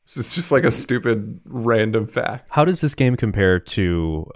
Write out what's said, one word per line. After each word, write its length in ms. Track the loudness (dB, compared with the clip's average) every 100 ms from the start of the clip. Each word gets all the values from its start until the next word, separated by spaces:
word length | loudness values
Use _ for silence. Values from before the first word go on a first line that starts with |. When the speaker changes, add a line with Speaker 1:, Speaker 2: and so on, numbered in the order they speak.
| -10
Speaker 1:
So 160 | -6
it's 120 | -4
just, 160 | -2 2
like, 140 | 2
a 80 | 4
stupid 680 | 2 0 -2 0 -2 -4 -12
random 640 | -12 -4 0 2 2 0 -2
fact. 460 | -4 -4 -6 -4
Speaker 2:
How 100 | 0
does 160 | 2 2
this 160 | 0 2
game 220 | 0 2
compare 420 | 0 2 2 2
to, 720 | 0 -2 0 0 -2 -4 -6